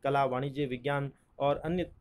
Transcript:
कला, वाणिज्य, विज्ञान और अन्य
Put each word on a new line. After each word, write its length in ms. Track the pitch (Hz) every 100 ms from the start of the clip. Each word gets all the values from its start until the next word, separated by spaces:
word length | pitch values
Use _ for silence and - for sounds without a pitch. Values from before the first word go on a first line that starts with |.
कला, 220 | 139 139 135
वाणिज्य, 400 | 123 139 135 139
विज्ञान 460 | 127 135 143 139 - _ -
और 180 | 139 143
अन्य 340 | 156 180 165 -